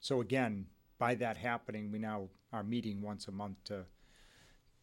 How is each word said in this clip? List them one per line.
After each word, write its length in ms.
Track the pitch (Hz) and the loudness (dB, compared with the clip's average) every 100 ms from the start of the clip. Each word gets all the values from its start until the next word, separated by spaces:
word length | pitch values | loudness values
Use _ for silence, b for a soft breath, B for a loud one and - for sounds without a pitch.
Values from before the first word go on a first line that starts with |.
So 200 | - 131 | 0 2
again, 440 | 123 131 120 101 95 - _ - | 4 4 4 0 -6 -14 _ 2
by 180 | 120 120 | 4 4
that 200 | 117 104 | 2 0
happening, 540 | 120 117 - 107 107 | 0 0 -2 -6 -4
we 80 | 107 | -2
now 320 | 110 104 95 - - | -2 -2 -6 -12 -8
are 100 | 113 | -4
meeting 400 | 104 120 110 101 | 0 0 0 -2
once 260 | 104 104 - | -2 -4 -6
a 40 | |
month 300 | 98 101 95 | -6 -6 -6
to 200 | - 101 90 b b b b b b b b _ | -6 -6 -8 b b b b b b b b _